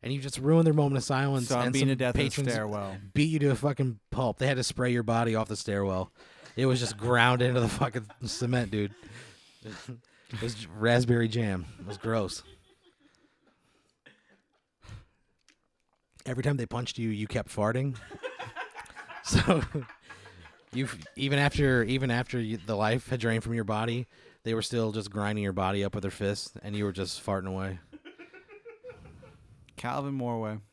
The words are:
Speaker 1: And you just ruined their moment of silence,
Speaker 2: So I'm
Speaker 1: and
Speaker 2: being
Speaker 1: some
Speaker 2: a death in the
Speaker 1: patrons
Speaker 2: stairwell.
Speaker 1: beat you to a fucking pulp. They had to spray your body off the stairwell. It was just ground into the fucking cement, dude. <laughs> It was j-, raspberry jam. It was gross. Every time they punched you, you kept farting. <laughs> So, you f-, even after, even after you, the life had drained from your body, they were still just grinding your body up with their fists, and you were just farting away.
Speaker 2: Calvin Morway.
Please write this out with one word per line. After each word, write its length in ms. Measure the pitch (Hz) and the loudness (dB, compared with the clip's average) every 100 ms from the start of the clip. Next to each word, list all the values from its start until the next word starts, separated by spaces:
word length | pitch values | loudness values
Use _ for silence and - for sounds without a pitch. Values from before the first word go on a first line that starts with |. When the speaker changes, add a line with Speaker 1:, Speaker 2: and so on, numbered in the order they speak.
Speaker 1:
And 80 | 120 | -4
you 100 | 139 | -6
just 180 | 135 - | -6 -2
ruined 280 | 135 160 165 | 4 6 8
their 60 | |
moment 240 | 151 143 139 | 6 4 2
of 80 | |
silence, 440 | 123 131 139 139 120 | 0 0 2 0 2
Speaker 2:
So 100 | 127 | 2
I'm 60 | |
Speaker 1:
and 80 | 123 | 2
Speaker 2:
being 120 | 131 135 | 4 2
Speaker 1:
some 40 | |
Speaker 2:
a 60 | 131 | 4
death 180 | 127 | 2
in 60 | 117 | 2
the 40 | 139 | 0
Speaker 1:
patrons 200 | - 135 | 0 0
Speaker 2:
stairwell. 440 | 113 107 104 98 95 98 | 0 -2 -4 -6 -10 -6
Speaker 1:
beat 140 | 135 147 | 2 4
you 100 | 160 | 4
to 100 | 143 | 4
a 40 | |
fucking 440 | 131 143 143 135 110 _ | 4 0 0 -2 -2 _
pulp. 280 | - 127 104 | -2 0 2
They 80 | 135 | 0
had 100 | 135 | 0
to 60 | |
spray 260 | 123 - 123 | -2 0 0
your 120 | 120 | 2
body 320 | 110 117 117 | 2 2 2
off 140 | 110 110 | 0 -2
the 80 | 107 | -4
stairwell. 540 | - 101 98 92 92 _ - - - - | -2 0 0 0 -4 _ -20 -20 -14 0
It 80 | |
was 160 | 131 127 | 2 2
just 160 | 120 104 | 0 -4
ground 460 | 113 123 120 127 | 2 6 6 6
into 180 | 123 123 | 4 2
the 80 | 113 | 2
fucking 380 | - 135 120 107 - | 2 -2 -2 -8 -10
cement, 460 | 120 - 120 123 110 | -8 -4 0 0 0
dude. 240 | 107 101 104 - - - - - _ | 0 -2 -4 -20 -20 -20 -20 -20 _
<laughs> 100 | 107 101 - 120 _ _ _ | -16 -14 -14 -18 _ _ _
It 120 | 110 | -8
was 120 | 110 107 | -6 -8
j-, 100 | 107 98 | -12 0
raspberry 500 | 110 120 120 120 113 | 4 6 6 4 4
jam. 380 | 113 113 92 85 - | 2 0 -2 -6 -12
It 60 | 92 | -12
was 100 | 101 | -8
gross. 460 | 117 113 98 - - - _ _ _ _ 285 _ _ _ _ _ _ _ _ _ - _ _ _ _ _ _ _ - - - _ _ _ _ _ _ _ _ _ _ _ - | -2 -2 -2 -6 -14 -20 _ _ _ _ _ _ _ _ _ _ _ _ _ _ -20 _ _ _ _ _ _ _ -20 -20 -20 _ _ _ _ _ _ _ _ _ _ _ -8
Every 160 | 127 | -2
time 160 | 131 143 | 0 0
they 80 | 117 | -2
punched 320 | 117 120 - | -4 -6 -4
you, 100 | 113 | -2
you 160 | 104 107 | -2 -2
kept 280 | 120 104 | -4 -4
farting. 420 | - 104 117 135 120 | -2 0 0 -2 -4
<laughs> 60 | - - - - - - - - - - - - | -12 -12 -12 -10 -12 -10 -12 -12 -18 -18 -16 -14
So, 380 | - - - 170 - 156 127 - - - - - - - _ | 2 2 4 2 2 -6 -10 -16 -20 -20 -20 -20 -20 -20 _
you 120 | 127 | -4
f-, 140 | 131 101 - - | -4 -6 -14 -4
even 220 | 139 143 | 0 4
after, 440 | 143 - 143 127 | 4 4 4 6
even 280 | 113 131 131 | 4 2 2
after 300 | 120 123 123 | 0 0 -2
you, 160 | 110 110 | -2 -4
the 180 | - 104 | -2 0
life 320 | 107 123 - | 2 2 0
had 120 | 127 | -2
drained 220 | 113 113 | 0 0
from 100 | 113 | 0
your 100 | 117 | -2
body, 420 | 104 107 113 120 123 _ - _ | 0 0 0 -2 -6 _ -20 _
they 120 | - | -4
were 80 | 113 | -2
still 280 | 104 120 110 | -2 0 0
just 200 | 107 101 | -2 -4
grinding 320 | 101 104 104 | -2 -2 0
your 80 | 101 | -2
body 320 | 95 92 101 | 0 0 2
up 100 | 98 | -2
with 60 | 107 | -2
their 80 | 95 | -6
fists, 420 | - 98 101 - - | -2 -2 -2 -6 -12
and 120 | - 104 | -8 -2
you 80 | |
were 80 | 104 | -2
just 320 | 95 92 - | -2 -4 -6
farting 220 | - 98 95 | -4 -2 -2
away. 300 | 95 95 92 - 302 - - 339 381 370 415 466 440 494 - - - - - - - - - | -4 -4 -6 -12 -20 -20 -20 -20 -20 -20 -20 -20 -20 -18 -18 -20 -20 -20 -20 -20 -20 -20 -12
Speaker 2:
Calvin 400 | 123 131 139 139 | -6 -6 -4 -4
Morway. 420 | 120 117 107 107 104 | -4 -4 -4 -8 -12